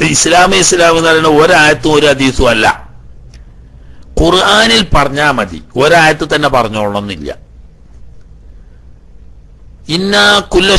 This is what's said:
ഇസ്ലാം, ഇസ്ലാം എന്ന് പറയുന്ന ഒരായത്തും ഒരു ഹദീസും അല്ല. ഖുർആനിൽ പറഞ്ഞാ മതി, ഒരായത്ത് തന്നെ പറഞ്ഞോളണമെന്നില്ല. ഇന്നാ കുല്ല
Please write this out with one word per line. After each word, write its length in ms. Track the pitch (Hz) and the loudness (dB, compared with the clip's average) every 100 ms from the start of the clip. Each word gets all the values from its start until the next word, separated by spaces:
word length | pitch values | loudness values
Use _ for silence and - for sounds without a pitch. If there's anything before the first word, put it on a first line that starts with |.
| 156 139 | -2 -2
ഇസ്ലാം, 340 | 160 175 185 190 | 0 2 2 2
ഇസ്ലാം 280 | - 180 170 165 | 0 2 2 2
എന്ന് 100 | 165 | 2
പറയുന്ന 200 | 160 160 151 | 2 2 2
ഒരായത്തും 520 | 165 170 151 135 151 151 | 2 2 0 -2 0 2
ഒരു 100 | 147 | 2
ഹദീസും 380 | 131 135 127 123 | 0 -2 0 0
അല്ല. 140 | 113 107 - - - - - - - - - - - - - - - | 0 -2 -4 -10 -20 -20 -20 -20 -20 -20 -20 -20 -20 -20 -20 -6 0
ഖുർആനിൽ 640 | 165 185 202 208 226 226 180 | 2 2 2 2 2 0 0
പറഞ്ഞാ 320 | 156 139 139 147 123 | 0 0 0 -2 -2
മതി, 200 | 95 78 - 123 | -4 -8 -8 -2
ഒരായത്ത് 440 | 147 170 156 151 151 | 2 4 2 0 -2
തന്നെ 160 | 151 143 127 | -2 0 0
പറഞ്ഞോളണമെന്നില്ല. 760 | 110 107 104 101 101 80 71 - - - - - - - - - - - - - - - - - - - - - - - - - - 170 | -2 -2 -4 -4 -6 -10 -12 -14 -18 -20 -20 -20 -20 -20 -20 -20 -20 -20 -20 -20 -20 -20 -20 -20 -20 -20 -20 -20 -20 -20 -20 -18 -8 -4
ഇന്നാ 280 | 196 202 208 202 - | -2 0 2 0 0
കുല്ല 180 | 180 190 | 0 0